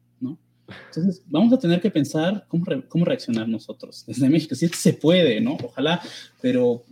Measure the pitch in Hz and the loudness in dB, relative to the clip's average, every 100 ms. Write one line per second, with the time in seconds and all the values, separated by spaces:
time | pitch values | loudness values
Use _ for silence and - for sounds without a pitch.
0 | _ - 254 - _ _ - - - 165 | _ -12 -10 -10 _ _ -20 -20 -14 -4
1 | 190 175 - 151 226 262 170 175 214 160 | -2 -2 -2 2 4 4 4 2 2 0
2 | 135 156 170 208 - 170 175 135 - 165 | 0 0 -2 -2 -4 -4 -2 -4 -4 -2
3 | 175 131 - 113 113 110 - 107 - - | 0 -2 -2 -4 -2 -6 -8 -16 -18 -16
4 | - 113 135 160 147 127 170 - 170 - | -10 0 2 2 0 -2 -2 0 0 2
5 | 151 185 156 107 - 311 - - 151 175 | 2 4 4 2 -2 -4 -8 -4 -2 -2
6 | - - - _ 127 123 123 117 - | -6 -18 -20 _ -2 2 2 0 -6